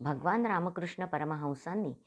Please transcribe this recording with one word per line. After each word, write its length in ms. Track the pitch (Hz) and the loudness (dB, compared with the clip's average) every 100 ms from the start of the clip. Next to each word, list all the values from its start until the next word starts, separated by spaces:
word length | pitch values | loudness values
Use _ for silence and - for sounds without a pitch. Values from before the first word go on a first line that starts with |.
भगवान 460 | 131 135 151 214 233 | -2 0 2 4 4
रामकृष्ण 580 | 185 180 180 175 - | 2 0 -2 -4 -4
परमहंसांनी 880 | 185 151 151 151 147 139 - 190 185 123 | -2 0 0 0 -2 -2 -2 -2 -2 -4